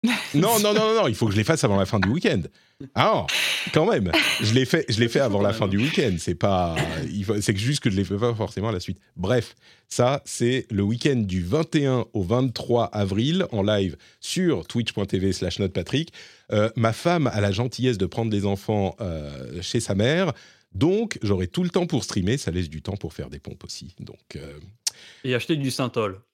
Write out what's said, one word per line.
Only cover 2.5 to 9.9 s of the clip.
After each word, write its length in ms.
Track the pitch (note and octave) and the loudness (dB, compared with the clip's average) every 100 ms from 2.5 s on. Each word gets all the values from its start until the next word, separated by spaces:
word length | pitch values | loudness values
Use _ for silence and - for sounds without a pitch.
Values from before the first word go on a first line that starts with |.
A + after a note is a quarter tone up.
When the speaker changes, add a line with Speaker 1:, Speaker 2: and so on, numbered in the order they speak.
| _ _ _ C3+ | _ _ _ -8
Speaker 1:
Ah 180 | G3+ F#3 F#3 | 2 4 4
non, 120 | - - - - - | 0 -2 -2 -4 0
quand 160 | D#3 F3+ | 2 4
même. 200 | F3+ F#2 D#4 - - | 2 2 2 0 0
Je 120 | A2 | 2
les 120 | A#2+ C3 | 2 2
fais, 200 | E3 - | 0 0
je 120 | G#2+ | 0
les 100 | A#2 | 2
fais 100 | D3 | 2
avant 220 | C3 G2+ | 2 2
la 100 | G2+ | 0
fin 140 | A2+ G#2 | 0 0
du 100 | G2 | 0
week-end. 380 | C3+ F#3+ B2+ F2 | 0 0 0 -2
C'est 160 | - F2 | -4 -2
pas, 400 | G#2 F#2+ F2 D#2+ E2 D#2+ D#2+ | 0 2 0 -2 -4 -4 -6
il 140 | G2+ F#2+ | -6 -2
faut, 160 | G#2 | -2
c'est 160 | G#2+ F#2+ | 0 0
juste 240 | A#2 D3 | 0 0
que 80 | A#2+ | 0
je 80 | F#2+ | 0
les 60 | |
fais 120 | F2+ G2+ | -2 0
pas 180 | A#2+ A2 | -2 -2
forcément 340 | G2 - A2 | -4 -4 -4
à 20 | |
la 80 | F#2+ | -4
suite. 200 | - - _ - | -6 -10 _ -8
Bref, 400 | F#2 B2 A2 - - _ | 0 0 0 -14 -20 _
ça, 320 | _ | _